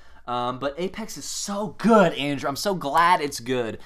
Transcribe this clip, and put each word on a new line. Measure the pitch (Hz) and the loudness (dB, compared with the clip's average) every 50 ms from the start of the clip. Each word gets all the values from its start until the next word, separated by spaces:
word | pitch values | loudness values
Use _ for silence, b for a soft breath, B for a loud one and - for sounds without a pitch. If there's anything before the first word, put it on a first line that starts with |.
| b b b b b b | b b b b b b
Um, | 123 123 123 123 123 127 | -4 -4 -2 -4 -4 -4
but | 135 143 - - | -4 -6 -4 -4
Apex | 180 190 190 - 220 208 - 147 | -6 -6 -6 -8 -10 -10 -10 -12
is | 139 | -10
so | - - - - - 202 202 214 185 - - | -10 -8 -8 -6 -6 -6 -6 -6 -6 -4 0
good, | - 208 233 214 190 165 - | 4 6 8 8 8 6 2
Andrew. | 127 135 143 143 131 113 147 | 0 -2 -2 -2 -2 -4 -4
I'm | 143 | -4
so | 131 - 208 196 | -4 -2 -2 -2
glad | 170 - 185 143 165 170 170 180 175 | -2 -2 0 2 4 6 6 4 4
it's | 151 147 - - | 2 -2 -6 -6
good. | 117 120 131 123 120 110 98 - B | -6 -2 -2 -2 -2 -2 -6 -10 B